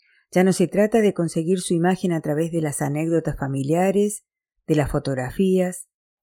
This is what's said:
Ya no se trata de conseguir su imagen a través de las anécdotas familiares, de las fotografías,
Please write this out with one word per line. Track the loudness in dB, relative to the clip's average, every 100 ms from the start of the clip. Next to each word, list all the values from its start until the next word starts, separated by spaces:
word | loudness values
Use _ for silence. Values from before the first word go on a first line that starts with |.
| _ _ _
Ya | 2
no | 2
se | 4 2
trata | 2 2 4
de | 2
conseguir | 0 -2 -2 0 -2
su | 0
imagen | 0 2 0 0
a | -2
través | -2 -2 -2
de | -2
las | -4 -2
anécdotas | -4 -2 0 0 -2 -4
familiares, | -4 -4 0 0 2 2 0 -4 _ _ _ _ -2
de | 0
las | 0
fotografías, | -2 -2 -4 -4 0 2 2 0 -4 -16 _ _ _